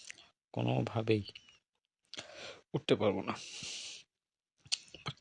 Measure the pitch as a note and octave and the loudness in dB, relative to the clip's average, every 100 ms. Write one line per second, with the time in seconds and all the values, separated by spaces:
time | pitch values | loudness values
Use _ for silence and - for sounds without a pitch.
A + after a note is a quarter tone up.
0 | - - - _ _ A#2+ A#2+ B2+ A#2 A#2 | -16 -18 -20 _ _ 0 2 4 2 2
1 | A2 G#2+ - - - - _ _ _ _ | 4 4 2 -10 -18 -20 _ _ _ _
2 | _ - - - - - _ D3+ - A2+ | _ -14 -12 -12 -12 -14 _ -2 4 6
3 | G#2+ G2 - - - - - - - - | 6 4 -2 -6 -8 -10 -10 -8 -10 -12
4 | - _ _ _ _ _ - - - - | -18 _ _ _ _ _ -2 -2 -4 -10
5 | - - | -8 -8